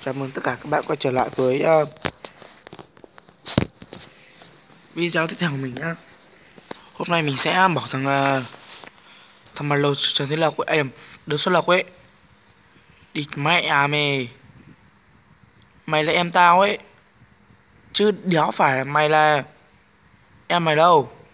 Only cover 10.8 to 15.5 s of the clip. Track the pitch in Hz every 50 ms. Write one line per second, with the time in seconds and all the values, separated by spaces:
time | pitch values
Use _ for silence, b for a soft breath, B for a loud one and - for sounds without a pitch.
10.8 | 147 135 - B B B B B _ - 143 147 - 190 185 170 151 - 175 185
11.8 | - - - - - - _ _ _ _ _ _ _ _ _ _ _ _ _ _
12.8 | _ _ - _ - _ _ 156 147 143 - - 143 151 170 175 143 156 160 143
13.8 | 139 143 147 147 147 143 139 135 127 117 - - - - - - - - - _
14.8 | _ _ _ _ _ _ _ _ _ _ - _ - _